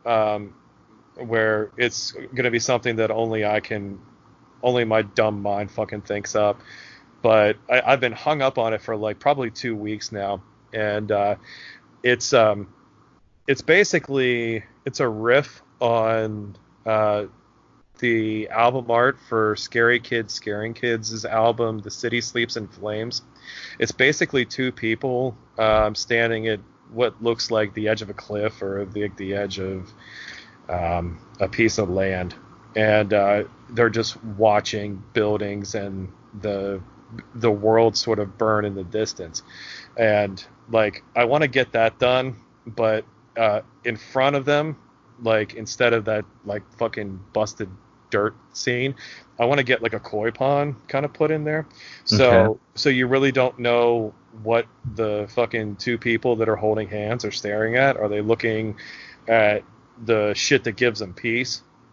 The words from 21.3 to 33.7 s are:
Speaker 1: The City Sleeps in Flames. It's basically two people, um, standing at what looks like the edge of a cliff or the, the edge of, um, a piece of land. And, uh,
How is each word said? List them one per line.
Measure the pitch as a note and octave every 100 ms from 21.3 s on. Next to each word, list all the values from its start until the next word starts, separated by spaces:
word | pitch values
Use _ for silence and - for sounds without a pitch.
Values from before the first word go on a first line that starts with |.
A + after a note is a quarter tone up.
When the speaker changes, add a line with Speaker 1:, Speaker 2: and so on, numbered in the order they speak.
| A2+ A#2 A2+ A2+ A2
Speaker 1:
The | G#2+
City | - A#2 A#2+
Sleeps | A2+ B2 A2+ A2+
in | F#2+
Flames. | F#2+ G#2 G#2+ A#2+ - - - - - - -
It's | A2+
basically | - C3 D3+ E3+ C#3 A#2+
two | - B2+
people, | - A2+ A2+ C3 B2 B2+ A2 _ -
um, | A2 G#2+ G#2+ G#2+
standing | - A#2 A#2 A2+ A2+
at | G#2 - _ -
what | A2+ A#2 F#2
looks | A#2 A2+ -
like | A2 G#2
the | G#2+ G#2+
edge | A2
of | G#2
a |
cliff | - - G#2 G#2+ -
or | G2 G2 F#2+
the, | G#2 G2+ F#2
the | F#2+
edge | G2+ G2+ F#2+
of, | F#2+ F#2+ F#2+ - - - - - - - -
um, | F2 E2+ F2 F2 D#2+ - -
a | F#2+
piece | - A2 A2+
of | F#2+
land. | F#2+ F#2+ F#2 F2+ - - - - G#2+
And, | G#2+ G#2+ G#2
uh, | G#2 G2 G#2 - - -